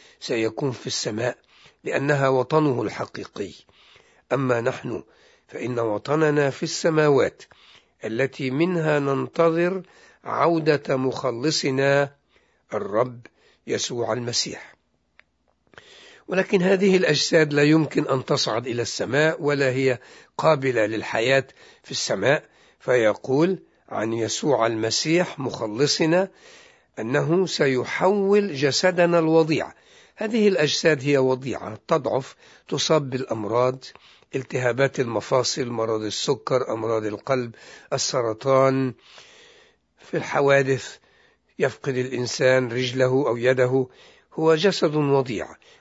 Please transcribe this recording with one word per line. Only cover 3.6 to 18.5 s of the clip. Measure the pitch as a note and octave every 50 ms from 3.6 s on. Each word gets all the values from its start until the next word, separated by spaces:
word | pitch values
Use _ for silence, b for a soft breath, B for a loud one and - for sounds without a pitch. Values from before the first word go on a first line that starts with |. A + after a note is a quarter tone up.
| - _ b b b b b b b b b b b b B2
"أما | C3+ C3+ B2+ B2 A#2
نحن | A#2 B2 - - - C#3+ A2 - - _ b b b b b b b b
فإن | - - - A#2+ B2+ A#2+
وطننا | A#2 A2 G#2 G#2 - - C#3+ D#3 D#3+ D3+ D3 D3 C#3+ C3+
في | C3 - -
السماوات، | D#3 - - - F3 D#3+ D#3 D3+ D3+ C#3+ C3 A2 - - - - - b b b b b b b b b b -
التي | A2+ A2 A#2 C3+ C3+ C3+ - C#3+ C3
منها | B2+ C#3+ E3 F3+ F3+ E3+ D#3 D#3 D3+ D3
ننتظر | C#3 C#3 C3+ C3 B2+ B2 - - E3 E3 E3 E3 E3+ F3 F#3+ F#3+ E3+ b b b b b b b b
عودة | A#2 A2 A#2+ C#3 E3 E3+ E3 D3+ D3+ D3 C#3+ - - C#3+
مخلصنا | C3 C3 C3 A#2+ - - B2+ A#2 A#2 B2+ D#3 D3+ - - C#3+ C3 C3 C3+ C#3 C#3 C#3+ C#3+ C#3 - _ _ _ _ _ _ _ _ _ _ - -
الرب | G#2+ G2+ G2 G2 A2 B2 B2+ B2 A#2+ A#2 - b b b b b b b
يسوع | C3 B2+ A2+ - - C3 A#2 A2+ A2 A2
المسيح". | B2 A#2+ A#2+ A#2 - - - - - - - - _ _ _ _ _ _ _ _ _ - _ _ _ _ _ _ _ _ _ B B B B B B B B B B B B
ولكن | - F#3 F#3 - - F#3+ E3+
هذه | F#3+ G3 F#3 G3 G3 F#3
الأجساد | F3+ F3+ D#3 D3+ C#3+ - - F3 E3 D#3 D3 D3
لا | D3 D3
يمكن | D3 D#3 D#3+ D3+ C3 - D3 D3 -
أن | C3+ C3 A#2+
تصعد | - D#3 C3+ - C3